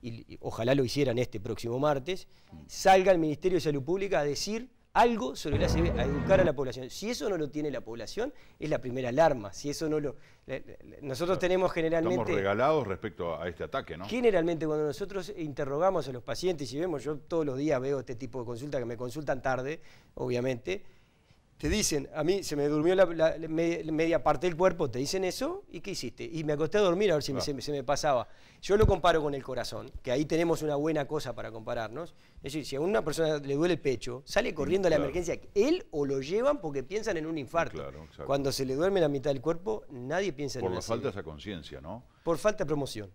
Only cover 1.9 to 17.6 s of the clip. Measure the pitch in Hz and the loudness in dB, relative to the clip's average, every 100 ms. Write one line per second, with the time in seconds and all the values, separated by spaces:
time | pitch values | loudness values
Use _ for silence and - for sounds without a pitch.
1.9 | 139 127 185 - - - 156 147 - 190 | 0 -2 -8 -8 -20 -20 -20 -16 0 6
2.9 | 190 185 185 156 147 185 185 156 143 131 | 8 8 4 4 0 0 2 0 -2 -2
3.9 | 185 196 180 147 139 - 220 254 _ _ | -2 0 0 0 -2 -4 -4 -6 _ _
4.9 | - 240 226 254 - 165 143 - 165 170 | 4 6 4 -2 -4 -2 2 2 4 2
5.9 | 156 127 143 - 190 180 143 131 120 127 | 2 0 0 4 6 6 4 -2 -4 -10
6.9 | - 202 240 269 180 151 123 151 127 104 | -8 -6 -2 -2 0 -2 -2 -4 -4 -8
7.9 | 117 104 - 254 - - - 156 151 127 | -10 -8 -4 -6 -6 -20 -10 -2 -2 -2
8.9 | 123 127 127 160 135 101 - 143 143 160 | -2 -2 6 6 6 -4 -8 -6 -4 0
9.9 | 156 143 113 - - - 135 - - - | 0 -2 -8 -16 -20 -10 -10 -10 -16 -18
10.9 | - 143 131 175 185 180 185 185 175 160 | -14 -8 -4 0 2 2 4 2 2 0
11.9 | 165 160 127 110 - 98 101 131 156 110 | 2 2 0 0 2 2 2 4 2 0
12.9 | 92 110 - 85 78 87 82 82 135 - | -4 -6 -4 -4 -2 -4 -6 -6 -6 -6
13.9 | 80 98 240 240 190 165 165 156 151 151 | -10 -6 2 4 4 2 0 -2 0 -2
14.9 | 139 196 196 180 - 156 135 143 143 185 | -2 -6 -8 -8 -8 -8 -6 -4 2 2
15.9 | 185 131 123 - 117 180 170 135 131 180 | 2 -4 -8 -8 -4 -2 -2 -4 -4 -4
16.9 | 151 123 151 - 170 151 127 | -4 -4 -8 -4 -2 0 -2